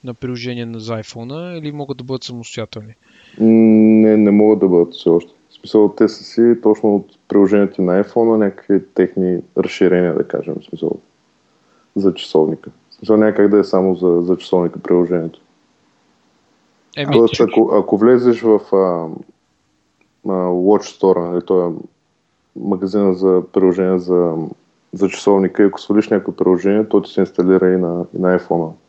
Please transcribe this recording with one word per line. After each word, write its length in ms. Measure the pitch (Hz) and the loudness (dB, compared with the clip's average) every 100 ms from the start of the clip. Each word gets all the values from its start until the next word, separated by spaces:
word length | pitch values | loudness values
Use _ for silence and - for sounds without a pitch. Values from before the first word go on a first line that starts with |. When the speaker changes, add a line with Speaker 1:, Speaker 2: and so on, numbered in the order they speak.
Speaker 1:
на 100 | 127 | -14
приложение 520 | 120 127 123 123 120 117 | -12 -10 -10 -10 -10 -10
на, 140 | 113 | -12
за 120 | 110 | -10
iPhone-а 640 | 113 107 120 117 151 175 170 | -10 -10 -16 -14 -14 -12 -12
или 140 | 151 | -12
могат 260 | 147 143 131 | -12 -12 -12
да 60 | |
бъдат 200 | 127 131 | -10 -10
самостоятелни? 680 | - 120 117 - 107 113 107 113 _ _ _ - | -10 -14 -14 -12 -12 -14 -18 -20 _ _ _ 0
Speaker 2:
М, 60 | 110 | 2
не, 680 | 113 113 110 110 110 110 107 | 4 6 6 6 6 4 4
не 140 | 104 | 4
могат 280 | 101 107 107 | 4 4 4
да 80 | 95 | 4
бъдат 260 | 87 85 | 2 0
все 140 | - - | -2 0
още. 240 | 85 - _ _ | 0 -2 _ _
В 40 | |
смисъл, 400 | _ - 107 104 - | _ -2 2 2 2
те 100 | 110 | 0
са 160 | - | 0
си 300 | - - 117 117 | -8 0 2 2
точно 340 | 107 107 110 101 | 0 0 0 -2
от 100 | 98 _ _ | -4 _ _
приложението 540 | 101 98 101 98 - | 2 4 4 0 -2
на 220 | 90 92 | 0 0
iPhone-а, 340 | 104 120 113 110 | 0 0 2 2
някакви 440 | 104 - - 98 92 | 0 -4 -2 -2 -2
техни 440 | - 90 - 90 87 - - | -2 -2 0 -2 -4 -6 -6
разширения, 560 | 90 - 92 90 90 | -6 0 0 2 0
да 140 | 76 - | -2 -4
кажем, 260 | - - 78 | -6 -8 -12
в 40 | |
смисъл, 260 | - - 80 - _ _ _ _ _ _ _ _ _ - | -12 -8 -8 -8 _ _ _ _ _ _ _ _ _ -2
за 180 | 98 | -2
часовника. 560 | 82 - 78 78 80 - _ _ | -2 -4 -2 0 -4 -14 _ _
В 40 | |
смисъл, 220 | _ - 107 | _ -2 2
няма 160 | 107 | 2
как 140 | 98 101 | 2 2
да 100 | 104 | 2
е 60 | |
само 300 | 95 95 95 | 2 0 0
за, 280 | 87 90 85 | 0 0 0
за 140 | 87 90 | 0 -4
часовника 420 | - 92 87 - | -2 -2 -2 -6
приложението. 600 | - 87 87 90 82 - _ _ _ _ _ _ _ _ _ _ _ _ _ _ _ - | -2 0 0 -4 -6 -12 _ _ _ _ _ _ _ _ _ _ _ _ _ _ _ -10
Speaker 1:
Еми, 160 | 139 | 0
Speaker 2:
Тоест, 220 | 117 117 | 2 2
Speaker 1:
че 80 | - | 2
Speaker 2:
ако, 280 | 117 - 110 | 0 2 2
ако 240 | 104 92 101 | 0 0 0
влезеш 420 | 113 123 123 113 | 2 4 2 0
в, 200 | 113 107 - | 2 0 0
а, 40 | 95 95 85 82 - - _ _ _ _ _ _ _ _ _ - | 0 0 -2 -8 -14 -20 _ _ _ _ _ _ _ _ _ -8
а, 40 | 92 90 | -4 -2
Watch 520 | 90 92 104 - - | 0 2 2 0 -2
Store, 300 | 95 90 87 | 0 0 -2
нали, 100 | 87 - | -6 0
той 220 | 92 87 | 0 0
е 40 | 80 - _ _ _ _ _ _ - | -6 -16 _ _ _ _ _ _ -12
магазина 580 | 98 95 95 101 98 | -6 -4 -4 0 0
за 280 | 90 95 90 87 | 0 2 0 0
приложения 460 | - 92 90 92 92 | 0 0 0 -2 -2
за, 360 | 90 90 85 80 78 - _ _ _ | 0 0 0 -4 -8 -14 _ _ _
за 160 | 92 95 | -4 -4
часовника, 540 | - - 101 92 - | -2 0 0 0 2
и 40 | 101 | 0
ако 140 | - | 0
свалиш 280 | - 104 104 | -2 -2 0
някакво 240 | 104 95 | -4 -4
приложение, 560 | 87 92 90 98 104 107 | -4 0 0 0 0 0
то 140 | 104 | -2
ти 100 | - | -2
се 80 | - | -4
инсталира 520 | 92 - 90 95 92 | -4 -2 0 2 2
и 40 | 92 | 0
на, 280 | 87 87 87 - | -2 -6 -8 -4
и 20 | |
на 200 | 92 90 | -2 -2
iPhone-а. 340 | - 85 80 80 | -2 -4 -4 -12